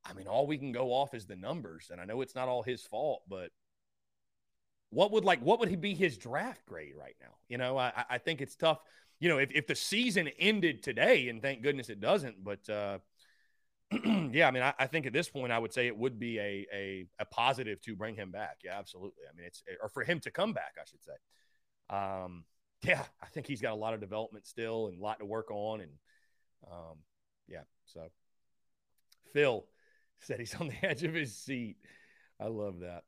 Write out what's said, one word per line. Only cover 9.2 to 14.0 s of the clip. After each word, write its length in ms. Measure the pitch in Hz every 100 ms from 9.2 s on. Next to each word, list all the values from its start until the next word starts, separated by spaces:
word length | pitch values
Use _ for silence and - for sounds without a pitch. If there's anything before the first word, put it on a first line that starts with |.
You 80 | 170
know, 100 | 143
if, 120 | 135
if 120 | 143 147
the 100 | 147
season 520 | - 202 247 190 151 -
ended 440 | 190 214 170 131
today, 460 | - 117 160 160 123
and 120 | 113
thank 220 | 135 127
goodness 260 | 131 143 120
it 120 | 104
doesn't, 420 | 107 196 135 95
but, 260 | 98 101 -
uh, 300 | 104 101 98 _ _ _ _ _ _ _ _ _
<clears throat> 140 | 220